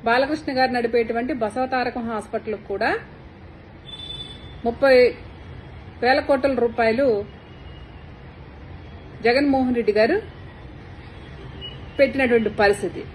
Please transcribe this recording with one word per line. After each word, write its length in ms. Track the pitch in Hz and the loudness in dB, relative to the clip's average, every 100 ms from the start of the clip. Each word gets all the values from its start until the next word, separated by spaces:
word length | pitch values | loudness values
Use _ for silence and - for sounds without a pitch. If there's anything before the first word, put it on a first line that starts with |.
బాలకృష్ణ 540 | 226 247 277 311 - 254 | 4 2 2 -2 -2 2
గారు 140 | 254 | 2
నడిపేటువంటి 600 | 247 233 240 226 233 254 | 2 2 2 2 -2 -2
బసవతారకం 760 | 277 214 254 262 254 247 247 226 | -2 -2 -2 -2 0 -2 -4 -4
హాస్పిటల్కి 540 | 220 208 220 220 208 - | -6 -4 -6 -6 -8 -6
కూడా 220 | 196 240 440 - - - - - - - - - - - - - - - - | -2 0 -2 -6 -18 -20 -20 -20 -20 -20 -20 -18 -16 -14 -12 -14 -16 -16 -6
ముప్పై 300 | 233 233 277 254 247 - - - - - - - - - | -4 2 6 8 6 2 -14 -18 -16 -16 -16 -18 -18 -2
వేల 180 | 240 277 | 2 2
కోట్ల 320 | 277 269 277 | 4 2 4
రూపాయలు 720 | 247 233 226 226 226 285 143 208 - - - - - - - - - - - - - - - - - - - | 2 0 2 2 4 2 2 -2 -14 -20 -18 -18 -18 -18 -18 -18 -18 -18 -18 -18 -18 -16 -16 -16 -18 -18 0
జగన్మోహన్ 500 | 226 247 285 269 254 | 2 4 4 4 2
రెడ్డి 180 | 240 214 | 2 2
గారు 300 | 208 226 392 - - - - - - - - - - - - - - - - - - | 4 4 4 -2 -16 -18 -16 -18 -16 -16 -16 -16 -16 -16 -14 -14 -12 -12 -12 -10 4
పెట్టినటువంటి 500 | 269 269 254 233 208 | 4 4 4 4 4
పరిస్థితి. 540 | 214 202 202 180 160 - | 4 4 4 -2 -6 -12